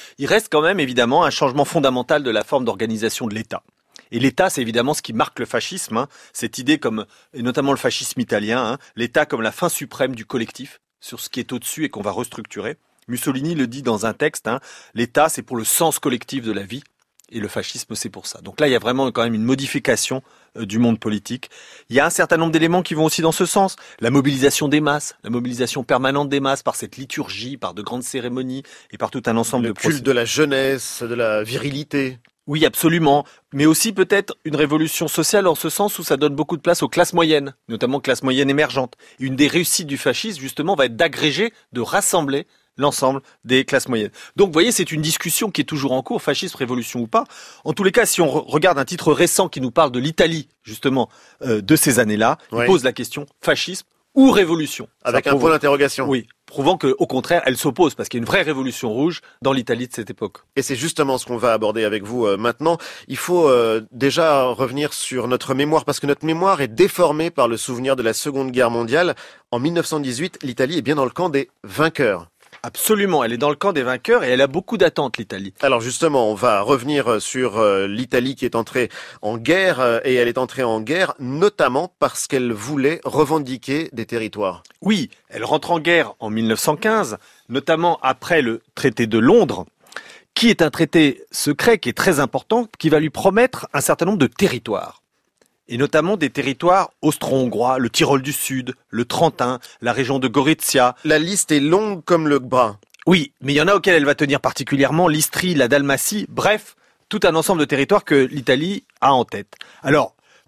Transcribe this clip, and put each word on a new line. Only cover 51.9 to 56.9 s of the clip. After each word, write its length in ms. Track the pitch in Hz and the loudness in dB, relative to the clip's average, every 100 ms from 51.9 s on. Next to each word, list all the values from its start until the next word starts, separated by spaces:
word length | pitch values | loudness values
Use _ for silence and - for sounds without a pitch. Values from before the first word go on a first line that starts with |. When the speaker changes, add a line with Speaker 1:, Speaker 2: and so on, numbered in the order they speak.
| 120 | 2
Speaker 1:
années-là, 380 | 110 107 113 156 - | 2 2 2 0 -4
Speaker 2:
Ouais. 120 | 113 | -2
Speaker 1:
il 20 | 123 | 4
pose 180 | 180 | 4
la 80 | 127 | 4
question 320 | 127 165 147 143 _ | -2 -8 -10 -12 _
fascisme 460 | - 143 - 190 - _ _ | -2 0 -2 -10 -14 _ _
ou 160 | 262 269 | 6 8
révolution. 560 | 202 170 165 147 - 113 _ | 8 4 0 -2 -8 -14 _
Ça 60 | 123 | -2
Speaker 2:
Avec 180 | 127 143 | 0 2
un 40 | |
Speaker 1:
prouve 100 | 139 | 4
Speaker 2:
point 100 | 165 | 4
d'interrogation. 560 | 156 147 143 139 - 135 | 4 4 4 2 0 -2
Speaker 1:
Oui, 220 | 131 - _ _ | -2 -4 _ _
prouvant 300 | - 143 185 | 0 2 2
que, 180 | 135 | 2